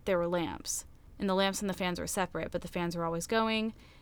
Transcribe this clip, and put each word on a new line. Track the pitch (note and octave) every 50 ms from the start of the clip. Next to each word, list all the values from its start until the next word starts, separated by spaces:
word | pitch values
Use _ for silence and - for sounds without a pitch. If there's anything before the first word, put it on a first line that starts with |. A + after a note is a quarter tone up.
| -
there | G3+ F#3 F3
were | E3+ E3+
lamps. | F3+ F3 D#3+ - - - - - - - - - - - - - - -
And | G#3 F#3+
the | F#3
lamps | F#3+ G3 G3 F#3+ -
and | G#3 G3
the | F3+
fans | - F#3 F3+ F3 F3
were | D#3+ E3
separate, | - G3+ F3+ - - D#3+ - -
but | - E3+
the | - E3+
fans | - F3+ F3 E3+ E3+
were | E3+ E3
always | E3 E3+ E3+ E3+ -
going. | A3+ A3+ A3+ A3 A3 A3 A3 A3+ G#3+ - - - - -